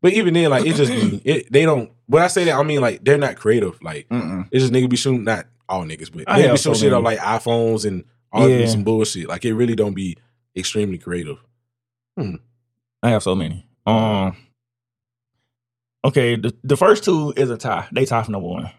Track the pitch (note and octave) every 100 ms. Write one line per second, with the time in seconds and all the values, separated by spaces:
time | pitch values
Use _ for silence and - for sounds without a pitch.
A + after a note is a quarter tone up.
0 | E3+ G3+ F#3+ E3 E3 C3 B2+ D#3+ C3+ B2
1 | A2 G2 - - - C3+ D#3+ D3 A2+ _
2 | _ C#3+ F3 F#3 E3+ C#3 D3 D3 A#2+ G2
3 | A#2 C#3+ C#3 - G#2+ A#2 G2 E2+ E2 D#2
4 | - A#2+ F2+ F#2 F#2 C3 C3 B2+ B2+ A#2+
5 | C#3 B2+ G#2+ A2 - _ _ F#2 E2 D#2
6 | D#2+ - - - - - - - C#3 B2+
7 | A#2 A2 G2+ A2+ A#2+ A#2 A#2 A2+ G#2+ F#2
8 | - _ _ G#2+ C3 B2+ A2+ A2+ G2+ A2
9 | G#2+ F#2+ E2 F2 A#2+ A2 A#2+ A2 G#2 F#2+
10 | F#2+ E2 _ _ _ - F2+ G#2+ G#2 F2+
11 | - F2 D#2 C#2 _ _ _ _ _ _
12 | _ - G#3 F3 _ _ _ _ _ _
13 | A#2 A2 G2 F#2+ D#2+ E2+ - _ - A2
14 | A2 G#2 F#2+ F2+ _ _ _ _ _ _
15 | _ _ _ _ _ _ _ _ _ _
16 | - C#3 A#2+ A#2 G#2+ - C3+ C#3 F#3 G#3
17 | - E3+ D3+ C#3 C3 A#2+ B2+ F#2 - -
18 | C3 A#2 A2 G2+ F2 F2+ G#2+